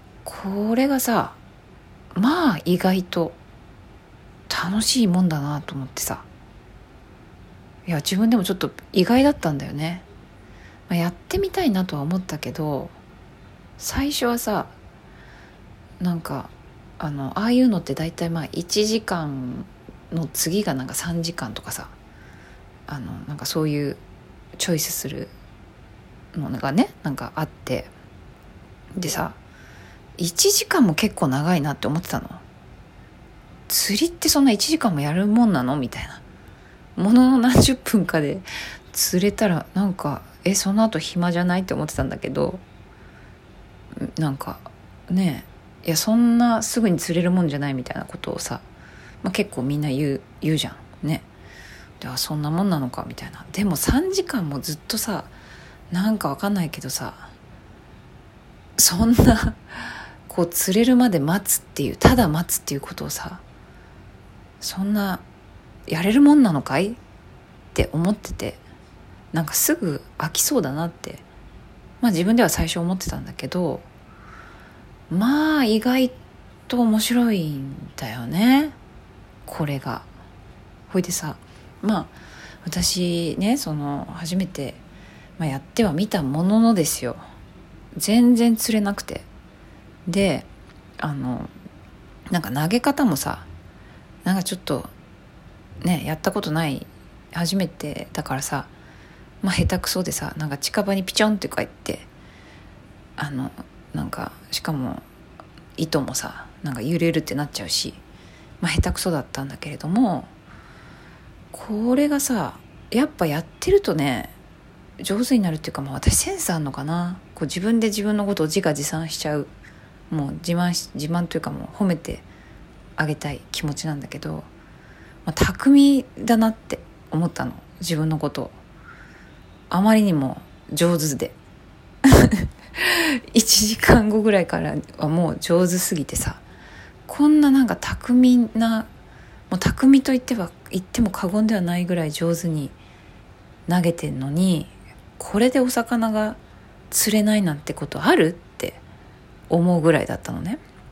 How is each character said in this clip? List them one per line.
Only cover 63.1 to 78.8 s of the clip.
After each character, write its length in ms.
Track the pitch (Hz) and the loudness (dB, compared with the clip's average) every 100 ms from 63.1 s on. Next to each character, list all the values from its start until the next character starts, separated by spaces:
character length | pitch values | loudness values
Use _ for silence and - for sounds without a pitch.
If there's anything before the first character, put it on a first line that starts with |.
さ、 300 | - - 180 - - - - - - - - - - - - | -8 -10 -14 -20 -20 -20 -20 -20 -20 -20 -20 -20 -20 -20 -14
そ 220 | - 185 | -10 -4
ん 120 | 202 | -2
な、 260 | 208 196 180 - - - - - - - | 0 -2 -4 -10 -20 -20 -20 -20 -16 -8
や 140 | 160 | -2
れ 100 | 190 | 2
る 120 | 247 | 6
も 100 | 285 | 8
ん 80 | 302 | 8
な 120 | 226 | 6
の 80 | 143 | 4
か 160 | - 135 | 0 0
い？ 140 | 202 | 0
っ 20 | 240 - - - - - - - | -4 -16 -20 -20 -20 -20 -20 -8
て 160 | - - | -2 -2
思 200 | 156 175 | 0 0
っ 20 | |
て 180 | 208 - | 0 -6
て、 240 | - 110 - - - - - - - - | -8 -8 -10 -18 -20 -20 -20 -20 -20 -8
な 80 | 160 | -4
ん 20 | |
か 80 | 156 | -2
す 220 | - - | 0 0
ぐ 260 | 339 185 139 - - | 0 -2 -4 -10 -8
飽 160 | 160 | -6
き 80 | - | -2
そ 200 | - 269 | 0 0
う 20 | |
だ 100 | 135 | 0
な 140 | 143 170 | -4 -6
っ 40 | |
て、 280 | - - - - - - - - - - - | -8 -14 -16 -20 -20 -20 -20 -20 -20 -20 -2
ま 80 | 240 | 0
あ 40 | |
自 120 | 170 | 2
分 100 | 180 | 4
で 80 | 240 | 4
は 60 | 180 | 4
最 200 | - 165 | 2 -2
初 100 | 170 | -2
思 160 | 170 | -2
っ 20 | 185 | -4
て 140 | - | -4
た 80 | 139 | -8
ん 80 | - | -8
だ 80 | |
け 120 | - 175 | -10 -6
ど、 360 | 180 165 - - - - - - - - - - - - - - | -2 -2 -4 -10 -20 -20 -20 -20 -20 -20 -20 -20 -20 -20 -18 -6
ま 480 | 170 233 294 311 302 | 0 2 2 2 2
あ 60 | 233 | 2
意 140 | 220 | 2
外 300 | 247 262 254 - - - - - - | 2 2 0 -2 -20 -20 -20 -18 -4
と 140 | 247 | 0
面 180 | 226 214 | 2 2
白 340 | 220 240 233 | 2 2 2
い 140 | 196 156 | 2 -2
ん 420 | 139 135 143 - - | -4 -8 -12 -14 -12
だ 140 | 117 | -10
よ 160 | 120 117 | -8 -4
ね、 440 | 165 240 269 302 - | 2 4 4 2 -6